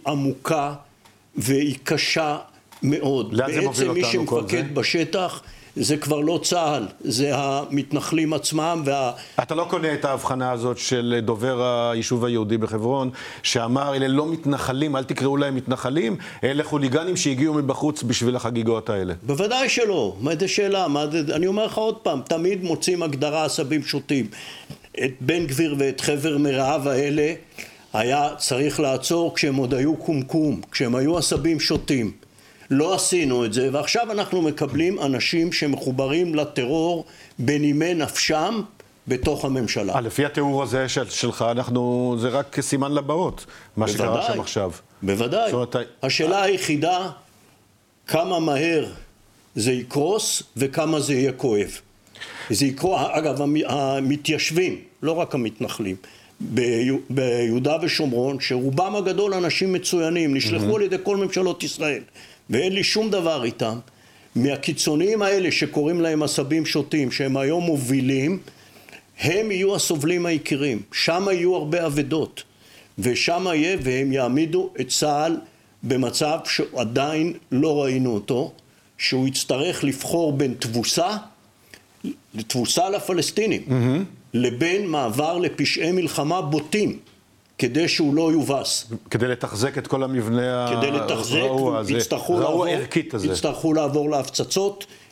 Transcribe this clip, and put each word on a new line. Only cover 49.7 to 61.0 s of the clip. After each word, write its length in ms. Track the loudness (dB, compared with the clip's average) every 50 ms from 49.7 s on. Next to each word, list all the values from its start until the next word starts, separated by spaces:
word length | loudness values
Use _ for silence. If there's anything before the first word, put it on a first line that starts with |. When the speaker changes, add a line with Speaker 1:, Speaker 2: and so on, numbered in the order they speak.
| 2
Speaker 1:
יקרוס 680 | 0 -2 -2 -2 0 2 2 2 0 0 -2 -4 -4 -6 -8 -4
וכמה 440 | -2 -2 0 0 0 0 2 2 0
זה 140 | 0 2 2
יהיה 180 | 2 2 2 0
כואב. 360 | 0 0 2 2 2 2 0 -4 -14 -16 _ _ _ _ -20 -20 -18 -18 -16 -14 -14 -6 -2
זה 160 | 0 2 2
יקרו-, 300 | 0 0 0 0 0 2 2 0 2 0 0
אגב, 240 | 0 0 0 0 0
המ-, 240 | 0 2 2 0 0
המתיישבים, 1080 | 0 0 0 0 0 0 0 0 0 0 0 -2 0 0 0 0 0 0 0 0 -2 -6 -10 -18 -16 -6 -2
לא 100 | -2 0
רק 220 | 0 -2 -2 -2
המתנחלים, 640 | -2 -2 -2 -4 -4 -6 -6 -4 -4 -4 -6 -6 -8 -10 -20 -20 -20 -20 -20 -16 -12
ביו-, 580 | -8 -4 0 0 2 2 2 2 2 2 0 -2 -2 -4
ביהודה 640 | -2 0 0 2 2 2 2 2 2 2 2 2 0 2 0
ושומרון, 580 | 0 0 0 0 0 0 0 0 0 -2 -2
שרובם 560 | -2 -2 -2 0 0 0 2 2 0 0 0
הגדול 380 | -2 -2 -2 0 0 0 0 0
אנשים 380 | 0 0 0 0 0 0 0 0
מצוינים, 600 | 0 -2 0 0 0 2 2 2 2 2 2 2
נשלחו 300 | 2 2 0 0 0 2
Speaker 2:
מהמם. 100 | 2 2
Speaker 1:
על 60 | 2 2
ידי 140 | 0 0 -2